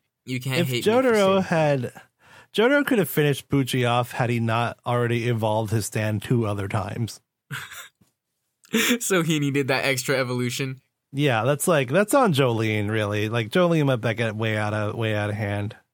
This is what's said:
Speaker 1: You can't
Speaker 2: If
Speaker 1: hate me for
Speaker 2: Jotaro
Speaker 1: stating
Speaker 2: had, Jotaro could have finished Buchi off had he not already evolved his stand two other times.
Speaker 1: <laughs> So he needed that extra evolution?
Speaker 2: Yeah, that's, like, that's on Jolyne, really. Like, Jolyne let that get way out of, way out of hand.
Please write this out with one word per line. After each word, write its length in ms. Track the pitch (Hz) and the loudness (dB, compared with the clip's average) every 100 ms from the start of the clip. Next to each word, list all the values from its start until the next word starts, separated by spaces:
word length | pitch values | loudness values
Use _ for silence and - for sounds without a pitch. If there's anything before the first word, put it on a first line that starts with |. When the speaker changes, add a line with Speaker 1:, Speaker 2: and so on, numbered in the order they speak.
| _ _ - | _ _ -8
Speaker 1:
You 140 | 127 | -6
can't 200 | 131 131 | -4 -2
Speaker 2:
If 80 | 165 | 0
Speaker 1:
hate 60 | 120 | 0
me 60 | |
for 60 | 190 | 2
Speaker 2:
Jotaro 520 | 233 262 220 190 196 | 2 4 4 4 2
Speaker 1:
stating 20 | |
Speaker 2:
had, 500 | 185 165 151 139 120 - - _ _ - - | 2 2 2 0 -2 -10 -20 _ _ -20 -8
Jotaro 320 | - 233 285 277 | 0 2 4 2
could 140 | 247 | 2
have 100 | 175 | 0
finished 400 | - 147 135 - | 2 2 0 0
Buchi 400 | 139 127 131 120 | 0 0 0 2
off 220 | 120 120 | 2 0
had 180 | - 120 | -2 -2
he 100 | 120 | 0
not 380 | 113 113 117 - - | 0 0 -2 -4 -4
already 420 | 123 120 120 117 | 0 0 0 -2
evolved 440 | 117 110 107 110 | 0 0 0 0
his 140 | 110 98 | -2 -2
stand 340 | 113 107 107 | -2 -2 -2
two 240 | - 123 107 | 0 0 0
other 220 | 101 98 | -4 -4
times. 540 | 110 95 107 110 - _ _ - | -4 -4 -6 -6 -8 _ _ -16
Speaker 1:
<laughs> 80 | 135 - - - _ _ _ _ _ _ _ - 226 214 240 | -14 -14 -18 -20 _ _ _ _ _ _ _ -4 0 2 0
So 240 | - 190 | 2 0
he 160 | 165 156 | 2 0
needed 280 | 143 139 135 | 0 0 0
that 160 | 131 113 | 0 0
extra 300 | 131 - 135 | 0 0 -2
evolution? 600 | 123 123 123 123 135 131 _ _ _ | 0 -2 -4 -4 -6 -8 _ _ _
Speaker 2:
Yeah, 320 | 139 147 113 | -2 2 2
that's, 240 | 120 143 - | 2 0 2
like, 220 | 160 123 | 2 2
that's 240 | 160 208 | 0 2
on 200 | 285 240 | 4 4
Jolyne, 540 | 135 131 113 110 107 101 | 4 2 2 0 0 0
really. 380 | 110 104 104 107 | 0 0 -2 -2
Like, 220 | 117 110 | -2 -2
Jolyne 380 | 185 175 165 143 | 2 2 2 2
let 160 | 123 | 0
that 100 | 117 110 | -2 -2
get 180 | 113 107 | -2 -2
way 220 | 113 107 | -2 -2
out 180 | 107 107 | -2 -2
of, 180 | 104 | -4
way 220 | 107 113 107 | -4 -2 -2
out 160 | 104 | -2
of 40 | 104 | -4
hand. 400 | 101 101 101 - _ | -4 -4 -6 -10 _